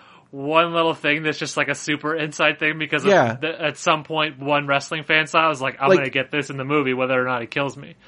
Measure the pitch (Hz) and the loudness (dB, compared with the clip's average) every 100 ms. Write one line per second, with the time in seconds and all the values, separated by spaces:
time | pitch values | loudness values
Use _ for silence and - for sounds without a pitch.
0 | - - _ 139 143 160 170 165 165 151 | -20 -20 _ -10 0 2 4 2 0 0
1 | 151 147 156 151 147 - 139 147 - 151 | 0 0 -2 -4 -4 -2 -2 -2 -4 -4
2 | 151 160 156 147 156 151 156 156 151 151 | -2 -4 -4 0 0 2 -2 -2 -2 0
3 | 190 185 120 120 156 165 156 139 180 156 | 4 4 4 0 -6 -4 -6 -2 0 0
4 | 143 156 156 131 139 143 143 139 139 160 | 0 -2 -2 -4 0 0 2 0 0 -8
5 | 147 156 156 170 160 139 131 - 139 151 | 0 0 2 2 2 0 -4 0 4 4
6 | 135 135 131 147 139 139 135 147 131 127 | 2 -2 -2 -4 -4 -6 -2 0 0 0
7 | 127 127 127 127 117 147 139 139 139 - | 0 0 0 -4 -4 -4 -4 -6 -18 -20